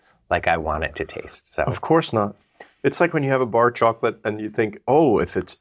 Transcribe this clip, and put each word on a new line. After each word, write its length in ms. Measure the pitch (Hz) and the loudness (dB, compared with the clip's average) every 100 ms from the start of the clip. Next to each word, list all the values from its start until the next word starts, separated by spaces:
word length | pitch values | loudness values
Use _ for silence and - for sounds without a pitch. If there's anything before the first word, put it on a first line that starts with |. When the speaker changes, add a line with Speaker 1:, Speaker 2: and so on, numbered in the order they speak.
| _ _ _ | _ _ _
Speaker 1:
like 180 | 87 85 | -2 0
I 120 | 82 | 0
want 260 | 78 76 | -2 -4
it 100 | 76 - | -6 -6
to 100 | 78 | -10
taste. 480 | - - - _ | -10 -16 -20 _
So. 80 | - | -4
Speaker 2:
Of 180 | 76 104 | -2 -4
course 320 | - 160 - | 0 0 2
not. 240 | 113 104 - _ _ - _ | -2 -2 -6 _ _ -20 _
It's 180 | - - | -4 0
like 140 | 170 | 0
when 80 | 160 | 0
you 80 | 135 | 0
have 100 | 135 | 0
a 60 | 123 | 2
bar 220 | 117 120 | 2 2
of 60 | |
chocolate 440 | 120 113 113 117 - | 4 2 2 -4 -2
and 160 | 110 107 | -6 -6
you 120 | 107 | -4
think, 300 | 107 107 104 - | -2 -2 -2 0
"Oh, 320 | 147 151 - | 4 4 2
if 160 | - | 0
it's 220 | 95 90 - | -4 -6 -6